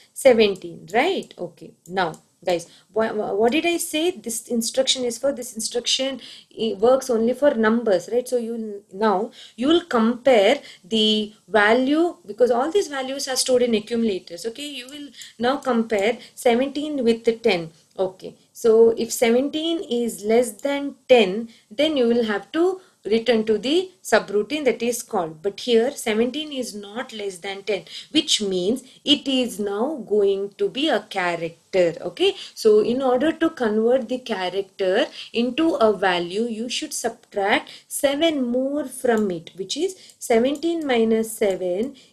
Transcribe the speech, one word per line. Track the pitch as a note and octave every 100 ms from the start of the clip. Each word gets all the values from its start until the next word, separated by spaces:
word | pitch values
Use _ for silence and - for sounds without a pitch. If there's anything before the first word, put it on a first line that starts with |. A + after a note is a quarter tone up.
| _
seventeen, | - C4+ A3+ G#3+ F#3 E3+ E3 E3
right? | G#3+ D#4+ D4+ - -
Okay, | E3+ - - - D#3+
now | F#3+ E3+ D#3 _ _ F#3
guys, | E3+ - - _
wha-, | G#3+ A3
wha-, | G#3+ G#3
what | G3 A#3
did | D4+ E4+
I | E4+
say | - D4+ E4+
this | F4+ A#3 A3+ -
instruction | A#3 A3+ - C4 C4 B3
is | A#3+
for? | C#4
This | A3+ A#3+ A3
instruction, | - A#3+ A#3+ - C4+ B3+ - - - -
eh, | A3+
works | F#3+ A#3 C4 C4
only | A3 A3+
for | B3 C#4+
numbers, | A3+ G#3+ A#3 A3 F3+ F#3+
right? | A#3 B3
So | B3
you, | A3+ A#3 A3 G3+ -
now | F#3+ A3 F#3+ A#3 - - -
you | C4
will | E4+ -
compare | A#3+ A3 A#3+ C#4 A#3 G3 C#4+ - -
the | F3+ A3 G#3+ G#3+ G#3 - -
value, | G#3 G#3 B3 C4 D#4 F4 - -
because | G3+ A#3+
all | A#3+ D4+
these | G4+ D#4
values | C#4 C4 C#4 C#4
are | B3+
stored | - B3
in | A#3+ G#3+
accumulators, | G#3 A#3 A3+ F#3 - E3+ A3+
okay? | A#3 D4
You | C4 B3+
will | D4 C#4+ - - -
now | A#3+ C#4+
compare | C4 A#3 A3+ G#3 G#3 A#3+ - -
seventeen | B3 A#3 C#4 C#4+ D4+ C#4+ A#3
with | A3+
the | - A3+
ten. | A3+ F3+ D#3+ - _ -
Okay, | F#3 F#3 E3+ - _
so | - A#3 A3 A3+ A3+
if | A3+
seventeen | - A3+ A#3+ C#4+ D#4 D#4+ E4+ -
is | A#3+ A#3 F3+ G#3
less | A3+ A#3+
than | G#3 C#4 C#4+ C#4+ - -
ten, | B3 G3 G3+ A3+ - -
then | G#3 D#4 C#4+
you | A#3
will | A#3+ A3
have | G3+ -
to | D#4+ F4+ F#4 _ _ G3
return | A3+ A#3 A3 G#3+
to | G#3
the | A#3 E4+ F#4 _
subroutine | - G#3+ G3 G3+ G#3+ D4+ C4+
that | -
is | A#3 A#3
called. | - G3+ D#3+ D#3
But | G3+ G3+
here | B3+ A3+ B3
seventeen | - A#3 G#3+ B3 C#4+ D4+
is | C4+ A3+
not | G3+ G3 A3 B3+
less | A3 G3+ F3+
than | G3+ G3
ten, | G3 F#3+ D#3+ - -
which | D#4 D#4 -
means | G3 F#3 F3+ C4 - -
it | - D4 C#4
is | C4 A#3+ F#3+
now | G3+ G3+ C4+ D4+ F#3
going | G#3 G3+ G3 G3+ -
to | G3
be | G#3 D#4
a | A3
character. | - G3 F3+ E3 E3 - _ F#3+ E3+ D#3+
Okay, | - - F#4+ F#4+ - -
so | A3 G#3+
in | A3 B3
order | C4 B3 D#4
to | D#4+ E4
convert | - A3+ G#3+ A3+ C4 A3+
the | B3+
character | - G3 F3+ F#3+ G3 - F#3 G3+ D4 - -
into | A3 B3 B3+ E4 D4
a | A3
value, | F#3+ F#3+ F3 F3 G3
you | A#3+ G#3+ B3
should | - D4+
subtract | - A#3 - _ G#3 G3 C#4 - - -
seven | - C#4 C#4+ E4 D4 A#3+
more | B3 C4+ C#4+ C4
from | - A#3+ A3+ G#3
it, | E3+ - E3+
which | F#3+ C#4
is | F#4+ - - -
seventeen | - A3+ B3+ D4 E4 E4+ D4
minus | A#3+ A3+ A3 A3+
seven | - G#3 F#3 F#3 F3+ C4+ - _